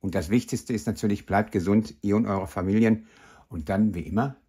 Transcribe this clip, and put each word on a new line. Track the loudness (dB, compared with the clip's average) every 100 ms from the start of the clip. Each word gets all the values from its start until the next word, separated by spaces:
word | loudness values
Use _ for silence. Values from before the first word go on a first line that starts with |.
Und | -4
das | -4 0
Wichtigste | -2 0 -8 -4
ist | -4 -4
natürlich, | -4 -2 -2 0
bleibt | -2 0
gesund, | -2 2 2 2 -4
ihr | 0 0
und | 2
eure | -2 -4
Familien. | -4 0 4 4 2 -2 -20 -20 -20 _
Und | -12 -2
dann, | 2 2
wie | 0
immer | -4 -2 -2 -6